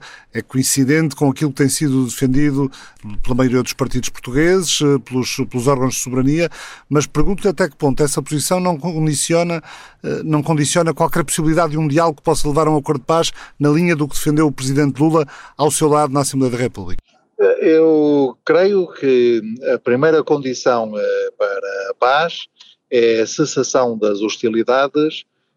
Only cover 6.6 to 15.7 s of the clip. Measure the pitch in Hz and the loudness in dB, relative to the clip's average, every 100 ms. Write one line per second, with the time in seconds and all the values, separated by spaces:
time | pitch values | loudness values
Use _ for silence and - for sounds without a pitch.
6.6 | - - _ 143 139 147 143 196 208 156 | -18 -20 _ -2 0 2 2 2 -2 0
7.6 | 180 - 147 127 147 160 143 151 - 185 | -4 -2 -2 0 0 -2 -4 -4 -2 -2
8.6 | 180 160 170 160 156 143 - 165 175 170 | 0 -2 -4 -2 -2 -2 0 0 0 -4
9.6 | - - - _ 165 - 156 151 147 156 | -10 -20 -20 _ -8 -6 -2 -2 0 0
10.6 | 143 175 165 139 165 - 156 - 156 160 | 0 0 0 0 0 0 -2 -2 0 2
11.6 | 165 151 156 143 165 147 - 151 151 143 | 0 0 0 2 0 0 0 0 2 2
12.6 | 156 156 139 143 - 165 160 - - - | 2 2 0 -4 0 0 0 -6 -16 -2
13.6 | 147 151 175 160 147 - 151 151 156 135 | 2 2 2 0 -2 -2 0 2 2 0
14.6 | 131 139 143 135 160 160 143 - - - | -2 0 0 2 2 2 -2 -8 -18 -2
15.6 | 147 | 0